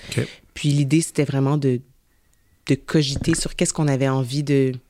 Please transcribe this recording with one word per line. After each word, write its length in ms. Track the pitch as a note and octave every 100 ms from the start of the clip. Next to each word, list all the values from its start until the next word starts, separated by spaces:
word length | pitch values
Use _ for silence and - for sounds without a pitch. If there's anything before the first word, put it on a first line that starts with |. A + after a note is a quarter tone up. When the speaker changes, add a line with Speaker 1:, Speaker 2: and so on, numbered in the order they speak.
| -
Speaker 1:
Ok. 180 | - - - _
Speaker 2:
Puis 160 | - D3
l'idée, 300 | D3 C3+ D#3
c'était 240 | - -
vraiment 320 | D3 C#3 C3+ D3
de, 220 | C3+ B2 - _ _ _ _ _ _ _ -
de 80 | C#3
cogiter 580 | - D#3+ C3+ C#3 D#3+
sur 220 | E3 - -
qu'est-ce 160 | F3
qu'on 140 | - D3
avait 220 | C3 C3+
envie 340 | C3+ B2 C#3+
de, 300 | C#3+ C#3 C3 B2+